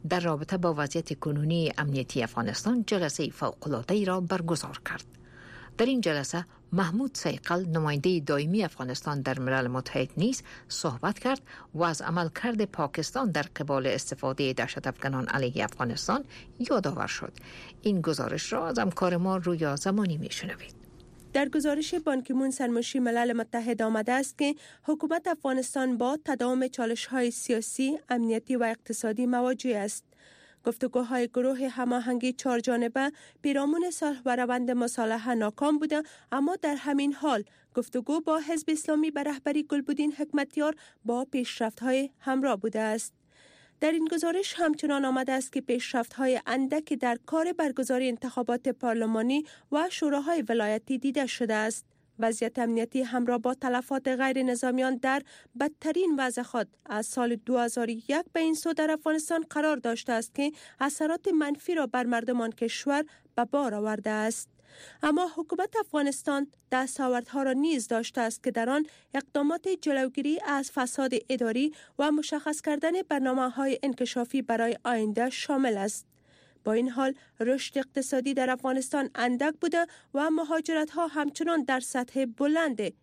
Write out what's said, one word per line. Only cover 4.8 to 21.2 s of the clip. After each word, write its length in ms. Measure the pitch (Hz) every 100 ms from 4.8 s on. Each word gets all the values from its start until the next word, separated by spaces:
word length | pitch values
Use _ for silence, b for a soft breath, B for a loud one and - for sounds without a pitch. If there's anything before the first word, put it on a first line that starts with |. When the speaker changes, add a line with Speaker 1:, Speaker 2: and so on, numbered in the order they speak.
| -
Speaker 1:
کرد. 200 | - - - B B B B B -
در 80 | 240
این 160 | 262
جلسه 440 | 190 147 139 170 180 B -
محمود 400 | 170 170 196 269
سیقل، 520 | - 165 143 - 175 185
نمایندهٔ 540 | 160 151 143 175 180
دائمی 440 | 143 143 151 208
افغانستان 580 | 175 - 127 123 - 143
در 180 | 135 131
ملل 280 | 127 131 123
متحد، 420 | 127 - 139 131 -
نیز 240 | 208 262 B B B
صحبت 520 | - 160 120 180 208
کرد 220 | 254 269 B B B
و 100 | 151
از 180 | 170 151
عملکرد 640 | - 170 165 - 240 220 202
پاکستان 680 | - 143 - 156 247 247
در 100 | 156
قبال 460 | 143 - 143 139 131
استفادهٔ 680 | - - 143 135 135 139
دهشت 340 | 127 120 - 214
افغانان 400 | - 135 131 -
علیه 360 | 139 123 127
افغانستان 600 | - - 247 - - 247 277 B B - 247
یادآور 380 | 247 151 - 98
شد. 260 | - - - B B B B
این 200 | 214 190
گزارش 520 | 160 147 - 156 -
را 140 | 240 -
از 120 | 240
همکار 380 | 202 - 185 175
ما 200 | 185 190
رویا 380 | 175 170 151 143
زمانی 420 | 190 202 196 156
می‌شنوید. 580 | - - - - - - - - - -